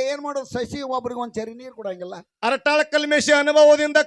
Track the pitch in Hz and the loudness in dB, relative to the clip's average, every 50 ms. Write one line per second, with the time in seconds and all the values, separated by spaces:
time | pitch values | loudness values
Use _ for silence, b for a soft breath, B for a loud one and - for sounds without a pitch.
0 | 262 269 285 294 294 285 277 277 262 - - 247 240 233 285 285 277 262 254 254 | -4 -4 -6 -6 -8 -8 -8 -8 -8 -8 -8 -8 -8 -8 -8 -10 -8 -8 -6 -6
1 | 233 240 247 240 247 233 - 220 220 226 233 240 254 262 240 220 202 196 185 180 | -8 -8 -8 -8 -10 -10 -10 -10 -10 -10 -14 -16 -20 -18 -16 -12 -10 -10 -10 -10
2 | 180 180 202 - - _ _ _ 208 233 269 262 - 294 294 302 302 302 294 302 | -12 -14 -14 -16 -18 _ _ _ -4 -2 -2 -2 0 0 0 0 0 0 -2 -2
3 | 302 294 302 294 202 - 294 285 285 294 302 302 302 294 294 294 302 302 294 302 | 0 0 0 0 2 2 2 2 2 4 6 6 8 8 8 6 4 2 2 0
4 | 302 | 0